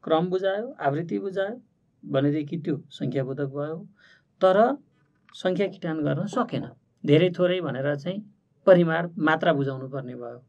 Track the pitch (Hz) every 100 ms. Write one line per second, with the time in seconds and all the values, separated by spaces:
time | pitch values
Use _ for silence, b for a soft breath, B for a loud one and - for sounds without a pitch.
0 | - 160 175 185 190 196 240 302 147 143
1 | 170 202 196 185 190 240 _ _ _ _
2 | - 135 143 151 147 170 151 139 - -
3 | 143 - 131 135 143 139 147 160 208 b
4 | b b b _ 190 190 233 285 _ _
5 | _ _ _ - 185 180 196 196 175 160
6 | 147 143 202 - 233 127 95 - _ _
7 | - 147 180 175 180 180 160 123 139 147
8 | 170 196 - _ _ _ - 180 170 160
9 | 175 - 156 160 175 147 139 131 131 139
10 | 123 123 120 120